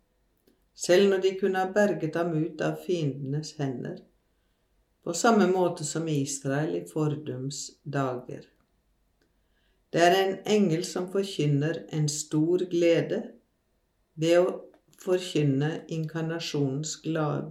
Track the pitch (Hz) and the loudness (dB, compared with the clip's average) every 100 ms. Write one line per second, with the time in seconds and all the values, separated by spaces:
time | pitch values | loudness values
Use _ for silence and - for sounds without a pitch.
0 | _ _ _ _ _ _ _ - - 180 | _ _ _ _ _ _ _ -8 4 6
1 | 202 190 185 190 196 185 185 208 208 165 | 6 4 0 0 -2 0 -2 2 2 2
2 | 156 165 175 156 170 - 156 156 - 175 | -4 -2 -2 -2 -2 -2 -4 -4 -4 -2
3 | 147 135 135 143 156 - 139 123 - 180 | -2 -4 -6 -6 -6 -6 -6 -4 -8 -12
4 | - _ _ _ _ _ _ _ _ _ | -16 _ _ _ _ _ _ _ _ _
5 | - 170 247 214 180 185 175 175 151 160 | -8 0 4 6 4 4 2 0 -6 -4
6 | 160 151 139 - 139 139 160 170 170 - | -2 -2 -2 -4 -4 -2 -2 -4 -6 -2
7 | 151 147 135 127 135 143 - - - 139 | -2 -2 -6 -8 -8 -10 -14 -16 -8 -4
8 | 131 123 - - - _ _ _ _ _ | -2 -4 -10 -16 -18 _ _ _ _ _
9 | _ _ _ _ _ _ _ _ _ 156 | _ _ _ _ _ _ _ _ _ 4
10 | 175 190 190 190 - 214 190 160 180 185 | 4 6 2 -2 0 4 4 2 -2 -6
11 | 180 196 196 - 147 143 147 165 - 156 | -4 -2 -4 0 2 2 0 -4 -6 -2
12 | 151 - - 156 160 180 180 170 170 165 | -2 -2 -2 0 2 2 0 2 4 4
13 | 139 185 - - _ _ _ _ _ _ | 2 -4 -6 -14 _ _ _ _ _ _
14 | _ - 165 170 185 - - _ _ _ | _ -2 4 4 4 0 -10 _ _ _
15 | - 185 180 156 147 135 151 165 - 165 | -2 0 0 0 2 2 0 -2 -6 -6
16 | 156 165 160 165 - 147 143 135 156 - | -6 -4 -4 -4 -4 -2 -2 -2 -6 -8
17 | 160 160 151 143 156 | -4 -2 -2 -2 -4